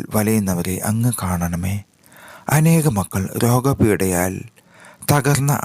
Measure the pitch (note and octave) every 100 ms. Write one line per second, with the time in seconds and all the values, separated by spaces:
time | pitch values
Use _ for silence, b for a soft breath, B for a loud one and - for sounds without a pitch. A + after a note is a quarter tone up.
0 | - G#2+ G#2+ A2 F#2+ F2 F2 F2+ G#2 A2+
1 | B2 A2+ F#2 F2 E2+ E2+ F#2 G2+ - _
2 | B B B B - D3+ E3 E3 D3+ G2+
3 | F2 G2 F#2 - A#2 B2 C3+ B2 A2+ F2+
4 | F#2+ F2 F#2 F#2+ - _ B B B B
5 | - C#3+ C3 C#3 C#3+ C3+